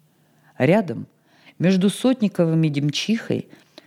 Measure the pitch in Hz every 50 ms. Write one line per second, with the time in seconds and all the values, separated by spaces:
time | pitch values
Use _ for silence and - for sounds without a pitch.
0 | _ _ _ _ _ _ _ _ _ _ _ - 127 139 175 220 202 160 113 117
1 | - - _ _ _ _ _ _ _ - - - 147 180 190 190 180 208 - -
2 | - 254 262 254 220 196 - - 175 165 160 160 160 156 143 143 139 151 143 -
3 | - - 220 226 - - 113 113 - - - - _ _ _ - -